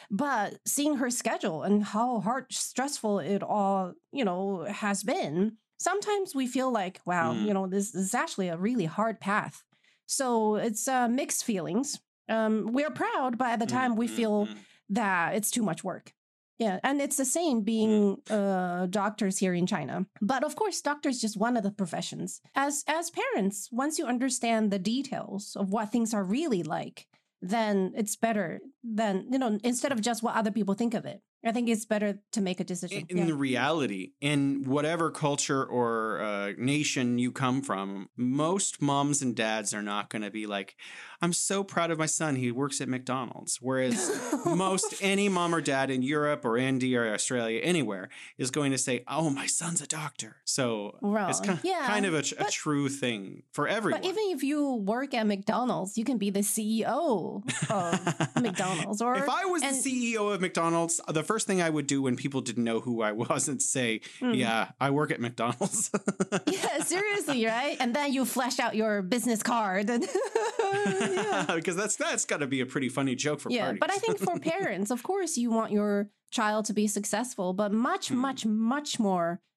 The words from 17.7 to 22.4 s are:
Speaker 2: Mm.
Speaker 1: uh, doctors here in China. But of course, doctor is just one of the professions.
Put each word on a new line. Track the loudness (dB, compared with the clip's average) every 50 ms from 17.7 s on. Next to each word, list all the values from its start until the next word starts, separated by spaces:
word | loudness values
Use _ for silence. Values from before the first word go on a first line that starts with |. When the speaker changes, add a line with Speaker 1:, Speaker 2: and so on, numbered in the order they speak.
| 2 4 4 6 6 6 6 4 4 0 -4
Speaker 2:
Mm. | -2 0 0 2 2 2 2 0 0 0 0 0
Speaker 1:
uh, | 0
doctors | 0 2 0 0 0 0 0 0 0 2
here | 2 2 2
in | 2 2 2
China. | 0 -2 -2 -2 -2 -4 -4 -4 _ -2
But | 0 2 2 2 2
of | 0 0
course, | 0 -2 0 0 -2
doctor | -2 -2 -2 0 0 -2
is | -2 0
just | -2 -2 0 0
one | 0 2 2 2
of | 0
the | -2
professions. | -2 -2 -4 -4 -4 -6 -6 -6 -6 -6 -8 -8 -8 -12